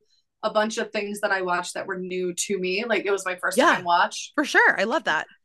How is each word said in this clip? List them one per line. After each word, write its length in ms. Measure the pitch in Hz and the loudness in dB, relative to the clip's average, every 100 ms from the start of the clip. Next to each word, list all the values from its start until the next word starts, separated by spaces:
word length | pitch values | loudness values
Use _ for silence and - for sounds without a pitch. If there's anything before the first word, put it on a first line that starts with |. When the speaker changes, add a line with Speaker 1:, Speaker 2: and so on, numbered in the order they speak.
| _ _ _ _ | _ _ _ _
Speaker 1:
a 60 | 220 | -2
bunch 260 | 214 220 226 | 0 0 -2
of 140 | 214 | -4
things 300 | 214 202 208 | -6 -6 -4
that 100 | 202 | -2
I 100 | 190 | -2
watched 320 | 185 175 175 185 | 0 -2 -4 -8
that 120 | 190 | -8
were 100 | 185 | -8
new 360 | 185 185 180 | -6 -4 -4
to 240 | 175 - 190 | -4 -4 -2
me. 240 | 185 190 233 | -2 -2 -2
Like, 200 | 196 190 | -2 0
it 60 | |
was 140 | 196 185 | -2 -4
my 120 | 180 | -4
first 200 | 180 190 | 0 4
Speaker 2:
Yeah. 180 | 320 208 | 4 4
Speaker 1:
time 100 | 175 | 4
watch. 480 | 175 220 - - - | 4 2 -2 -6 -4
Speaker 2:
For 80 | |
sure. 340 | 277 370 453 - | 2 4 4 4
I 60 | |
love 220 | 208 311 175 | 0 0 0
that. 200 | 156 - _ | -2 -4 _